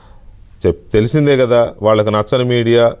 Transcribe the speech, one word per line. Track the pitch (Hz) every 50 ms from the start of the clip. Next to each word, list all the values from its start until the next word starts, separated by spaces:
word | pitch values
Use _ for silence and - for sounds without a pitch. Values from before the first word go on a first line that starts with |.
| - - - - - - - - - - - - -
చెప్-, | 90 85 - - - -
తెలిసిందే | 107 110 117 - 151 147 143 139
కదా, | 127 127 117 120 120 117 - - - 101
వాళ్ళకి | 107 110 107 107 107
నచ్చని | 104 107 107 - 139 127 123
మీడియా | 123 123 120 117 117 117 117 117 117 - -